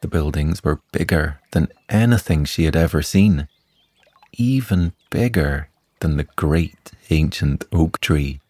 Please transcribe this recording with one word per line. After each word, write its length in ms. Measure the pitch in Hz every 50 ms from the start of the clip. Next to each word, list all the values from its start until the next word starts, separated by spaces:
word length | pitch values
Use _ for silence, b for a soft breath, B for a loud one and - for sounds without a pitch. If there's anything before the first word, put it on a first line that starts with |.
The 60 | - -
buildings 560 | - 82 76 73 73 76 73 76 78 - -
were 180 | 78 73 - _ _
bigger 480 | - - 90 - 92 80 76 76 73 - _ _
than 200 | - 85 78 - - _ _ _
anything 560 | - 107 113 117 120 110 - - 85 78 73
she 200 | - - - 82
had 100 | 80 76
ever 260 | 82 82 82 - 80
seen, 460 | 76 - - 95 98 107 95 71 69 - _ _ _ _ _ _ _ _ _ _ _ _ _ _ _ _ -
even 600 | - 120 123 131 131 127 - 98 90 87 85 - _ _ _
bigger 600 | - - 117 123 117 92 76 71 71 71 73 - _ _ _ _ _ _
than 160 | - 82 76 71
the 120 | 73 - _
great 560 | - - 76 76 82 85 82 - _ _ - - - _ -
ancient 560 | 85 80 78 71 - - - 73 71 71 - _
oak 280 | - 87 80 82 - -
tree. 380 | - - 82 76 71 67 67 69 _ _